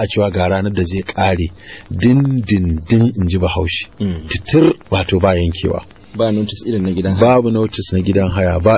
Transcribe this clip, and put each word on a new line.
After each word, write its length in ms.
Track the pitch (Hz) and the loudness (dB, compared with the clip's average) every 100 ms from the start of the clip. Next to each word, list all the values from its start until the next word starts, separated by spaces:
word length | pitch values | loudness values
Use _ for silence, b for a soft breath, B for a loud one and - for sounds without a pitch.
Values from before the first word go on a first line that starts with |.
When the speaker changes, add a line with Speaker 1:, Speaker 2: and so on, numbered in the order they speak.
Speaker 1:
a 60 | 104 | -2
cewa 240 | 107 101 | 0 0
ga 140 | 90 90 | 0 0
ranar 240 | 95 101 | 0 -2
da 80 | 95 | -2
zai 200 | 85 95 - | -2 -4 -6
ƙare. 460 | - 95 87 82 - B B B | -2 0 0 -4 -8 B B B
Din, 500 | 90 120 135 139 127 | 0 2 4 2 0
din, 400 | 104 101 87 80 78 | 0 0 0 -2 2
din, 220 | 113 117 104 | 2 2 2
in 120 | 90 | 0
ji 80 | 92 | 0
Bahaushe. 500 | 87 85 82 - - - | 0 -2 -4 -4 -8 -6
Speaker 2:
Hmm. 260 | 98 82 80 | -6 -4 -6
Speaker 1:
Titir, 460 | - - 160 - - - | -6 0 4 4 0 -4
wato 300 | 87 90 95 | -4 0 2
ba 140 | 98 87 | 2 2
yankewa. 480 | 85 - 95 - - - - 110 | 0 -2 -4 -4 -8 -20 -12 -4
Speaker 2:
Ba 160 | 113 | 0
notice 300 | 107 104 - - | 0 -2 -6 -4
irin 160 | 110 | -2
na 80 | 92 | -2
gidan 240 | 90 92 95 | -2 0 2
haya. 140 | 120 | 4
Speaker 1:
Babu 180 | 127 120 | 4 2
notice 420 | 110 110 - - | 0 -2 -2 -2
na 60 | 95 | -2
gidan 280 | 92 98 95 | 2 2 0
haya, 300 | 95 90 87 | 0 0 2
ba 180 | 98 | 2